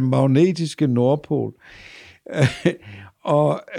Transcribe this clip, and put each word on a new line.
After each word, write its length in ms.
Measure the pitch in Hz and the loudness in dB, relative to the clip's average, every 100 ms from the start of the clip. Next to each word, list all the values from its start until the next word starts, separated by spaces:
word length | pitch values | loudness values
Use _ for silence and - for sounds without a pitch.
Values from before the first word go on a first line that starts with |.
| 131 | 2
magnetiske 800 | 131 135 135 180 165 160 - 147 | 2 2 4 4 2 -6 -2 0
Nordpol. 640 | 120 123 151 - 143 110 - - - - - - - - | 2 2 0 -2 -4 -4 -10 -20 -20 -20 -20 -20 -20 -10
<laughs> 100 | 165 135 - 175 - 104 101 101 _ | 0 0 0 -4 -4 -8 -20 -20 _
Og, 380 | 190 147 151 - - | -2 2 2 -2 -6